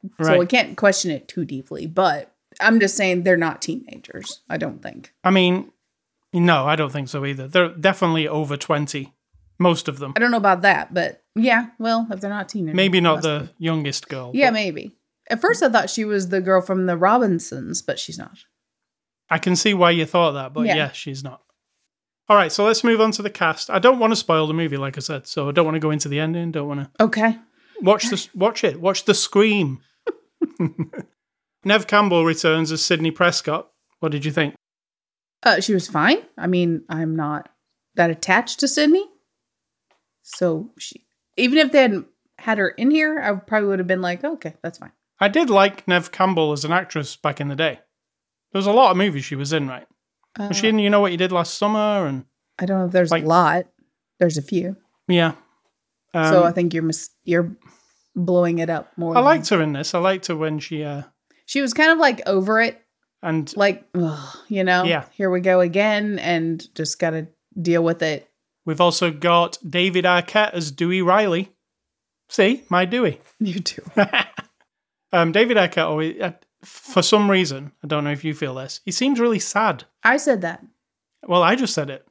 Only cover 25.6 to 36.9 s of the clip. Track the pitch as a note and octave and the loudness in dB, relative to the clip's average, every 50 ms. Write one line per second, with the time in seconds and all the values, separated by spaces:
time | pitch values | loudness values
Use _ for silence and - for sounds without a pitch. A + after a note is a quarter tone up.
25.6 | E3+ D#3 D#3 D#3+ D3+ D#3 D#3 D3 - D3 C#3+ D3 D#3 D#3+ E3 F3 E3+ E3+ D#3 D#3+ | 2 2 0 -2 -2 -2 -2 -2 -4 -4 -4 -4 -2 -2 -4 -4 -4 -4 -6 -6
26.6 | D3 D3 C#3+ C#3+ C#3 - _ - A3 A3+ A3+ G#3+ G#3+ A3+ A3+ A3+ - _ _ _ | -6 -6 -6 -8 -10 -6 _ 0 0 2 2 2 2 2 2 0 -6 _ _ _
27.6 | _ _ - A4 G3 F3+ G#3 G#3 - A#3+ A3 F3+ - - - F#3+ F#3 A3 G#3+ - | _ _ -10 0 4 4 4 4 2 -2 -4 -6 -6 -8 -4 0 0 0 0 0
28.6 | - F#3 C3+ D#3+ E3+ F#3+ F#3+ - - - F#3+ - - - - G3+ G#3 A3 G#3 G3+ | -2 -2 -2 0 -2 -2 -2 0 2 2 2 2 2 0 2 4 4 4 4 2
29.6 | F3 C#3 C3 - _ _ _ _ - - - - _ _ _ - E4 - - - | 0 -2 -4 -6 _ _ _ _ -10 -10 -10 -10 _ _ _ -6 -6 -6 -4 -4
30.6 | F3 D#3 - - D#3+ - - C#4 - _ _ _ _ _ _ _ _ _ _ _ | -4 -4 -4 -6 -8 -8 -8 -14 -16 _ _ _ _ _ _ _ _ _ _ _
31.6 | - F#3+ G#3 A3 G#3 - G#3 G#3 G#3 G3 F3 E3+ D#3+ E3 D#3+ D#3+ - E3 D#3+ D#3+ | -2 0 0 0 0 2 2 4 4 4 4 2 2 2 0 0 0 2 2 2
32.6 | D#3+ D#3 D#3+ D#3 - - F3+ D#3 D#3+ D#3+ D#3 - F#3 F3 F3 - - - D3+ E3+ | 0 -2 -2 -2 -2 0 0 0 0 -2 0 2 2 2 0 0 -4 -4 -4 -6
33.6 | - _ _ _ _ _ _ _ - D#3+ D3 D3 C#3 D3+ C#3 E3+ D#3 C#3+ - _ | -6 _ _ _ _ _ _ _ -6 -4 -4 -4 -4 -4 -2 -2 -2 -2 -4 _
34.6 | _ _ _ _ _ _ _ _ _ _ _ _ _ _ _ _ - A#3 G#3 E3+ | _ _ _ _ _ _ _ _ _ _ _ _ _ _ _ _ 2 2 2 2
35.6 | G3 - G#3 F#3 F3+ - - - D#3 G#3 D4+ A4 - - _ - E3 F3 F#3 F3 | 2 0 0 0 -2 -2 -2 0 2 2 2 0 -2 -8 _ -8 -4 -2 0 0
36.6 | F3 E3+ E3 D#3+ - - | 2 0 0 -2 -6 -8